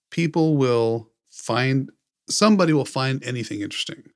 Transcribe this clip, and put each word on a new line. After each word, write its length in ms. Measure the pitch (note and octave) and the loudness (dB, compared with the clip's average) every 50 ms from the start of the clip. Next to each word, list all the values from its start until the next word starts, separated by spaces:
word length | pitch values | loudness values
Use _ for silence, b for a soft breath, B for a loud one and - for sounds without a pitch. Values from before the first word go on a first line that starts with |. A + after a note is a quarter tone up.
| _ _ | _ _
people 460 | - - E3+ D#3+ - E3+ D#3+ D#3+ D#3 | -4 -2 -2 0 0 2 2 2 2
will 540 | C#3+ C3+ B2 A#2+ A#2 A#2 A2+ A2+ A#2 A2+ - _ _ _ _ | 2 2 2 2 2 2 0 0 -2 -6 -10 _ _ _ _
find, 600 | _ - - - A2+ A#2+ B2+ C3 C3+ C3+ C3+ - - _ _ _ _ _ _ - | _ -18 -8 -4 -2 0 0 2 0 0 -2 -4 -10 _ _ _ _ _ _ -6
somebody 440 | - - G#3 G#3+ G#3+ G3 F3+ E3 D#3 | 0 2 4 4 6 4 4 4 2
will 120 | C#3+ C3 | 2 0
find 380 | - - C3 C3 C3 C3 B2+ A#2+ | -2 -4 -2 -2 -2 -2 -4 -4
anything 360 | B2 B2 B2 A2 - G#2+ G#2 | -6 -6 -6 -4 -6 -6 -6
interesting. 440 | G2+ - - - - - - - - - _ | -6 -6 -6 -8 -8 -8 -10 -14 -18 -20 _